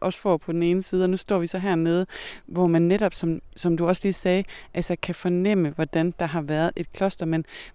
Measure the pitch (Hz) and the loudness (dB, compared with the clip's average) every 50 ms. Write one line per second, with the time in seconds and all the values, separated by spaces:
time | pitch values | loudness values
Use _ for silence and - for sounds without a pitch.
0 | - 185 185 - - 202 175 156 - - 165 170 170 170 175 190 185 - - 185 | -4 -4 -4 -2 0 2 2 2 0 -2 -2 0 2 2 2 0 0 -2 0 0
1 | 185 180 185 185 - - 202 185 170 170 - 190 185 202 180 165 165 165 170 175 | 2 2 0 0 -2 0 0 0 0 -2 -4 -4 -2 0 0 2 2 2 2 2
2 | 185 - - - - - - - - - - 175 180 170 165 165 170 170 190 208 | 0 -2 -6 -12 -14 -14 -16 -16 -14 -6 -2 2 2 4 4 4 4 4 4 4
3 | 214 185 - - - 165 160 - - - - - - 175 165 165 170 165 185 - | 2 0 0 -2 -2 -2 -2 -4 -6 -12 -10 -4 0 0 0 2 2 2 0 0
4 | - 196 185 - - 185 180 190 196 - - - - - - 180 170 - 175 - | 0 -2 -2 0 0 0 2 0 0 -4 -10 -18 -20 -10 -6 -4 -4 -2 -4 -4
5 | - - 170 - - 185 175 175 185 202 214 190 170 147 151 - 160 - - 165 | -4 -6 -6 -4 -2 0 0 2 2 2 4 2 2 0 0 -2 -2 0 0 0
6 | 160 180 170 - 175 160 147 170 147 143 156 151 160 170 - - 170 - - - | 0 0 0 -2 -4 -2 -2 -2 -2 0 0 0 0 0 0 -4 -8 -8 -4 -2
7 | 190 196 - - 175 160 160 165 156 - - - - - | -2 -2 -2 -2 -2 -2 0 -2 -2 -4 -10 -18 -18 -18